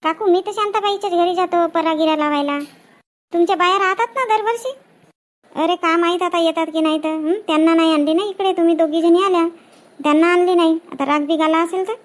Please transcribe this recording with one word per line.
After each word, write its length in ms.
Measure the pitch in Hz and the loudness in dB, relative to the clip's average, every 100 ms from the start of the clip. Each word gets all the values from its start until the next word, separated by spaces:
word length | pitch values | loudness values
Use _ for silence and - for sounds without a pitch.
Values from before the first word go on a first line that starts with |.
काकू, 220 | 311 320 415 | -4 -2 0
मी 160 | 349 381 | 0 0
तर 60 | |
शांताबाईच्याच 600 | 415 415 415 403 403 403 | -4 -2 -2 -2 -4 -2
घरी 220 | 349 349 359 | 0 0 0
जातो 320 | 359 349 339 | -2 0 0
परागिरा 480 | 339 320 311 320 311 | -2 -2 0 0 0
लावायला. 440 | 302 294 285 285 294 - _ _ _ _ _ | -2 -2 -2 -4 -8 -16 _ _ _ _ _
तुमच्या 220 | 339 339 370 | -2 0 2
बाया 240 | 359 381 | 2 2
राहतात 280 | 381 381 453 466 | 0 -2 -4 -4
ना 220 | 494 440 | -2 0
दरवर्षी. 380 | 427 466 494 539 _ _ _ _ _ _ _ - | 0 -4 -6 -12 _ _ _ _ _ _ _ -4
अरे, 200 | 320 359 | -2 0
का 220 | 339 330 | 0 0
माहीत 240 | 339 349 | 0 0
आता 180 | 359 339 | -2 0
येतात 280 | 330 320 320 | 0 0 -4
की 80 | 320 | 0
नाही 180 | 320 311 | 0 0
तर, 140 | 311 | -2
हं? 200 | 311 311 381 415 | -4 -4 -4 -2
त्यांना 260 | 311 320 | 2 2
नाही 200 | 330 330 | 4 2
आणली 200 | 311 294 | 2 2
ना 100 | 320 | 0
इकडे, 300 | 415 381 381 | -2 -2 -2
तुम्ही 220 | 370 339 320 | 2 2 2
दोघी 260 | 330 320 | 0 2
जणी 220 | 330 339 | 4 4
आल्या, 240 | 392 359 330 339 - - - _ | 4 2 0 -4 -20 -20 -20 _
त्यांना 300 | 294 294 339 | 0 2 4
आणली 220 | 349 359 349 | 2 2 2
नाही. 240 | 330 320 - | 2 0 -4
आता 140 | 277 277 | -8 -2
राग 140 | 294 | -2
बिग 220 | 294 320 | 0 0
आला 180 | 311 320 | 2 2
असेल 280 | 339 370 381 | 0 -2 -4
तर 60 | 440 | -8